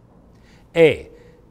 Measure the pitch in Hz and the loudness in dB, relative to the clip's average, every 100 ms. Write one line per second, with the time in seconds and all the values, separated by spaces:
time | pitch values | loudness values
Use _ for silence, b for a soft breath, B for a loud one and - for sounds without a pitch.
0 | _ _ _ B B B B 170 156 - | _ _ _ B B B B 0 0 0
1 | - B B B B | -12 B B B B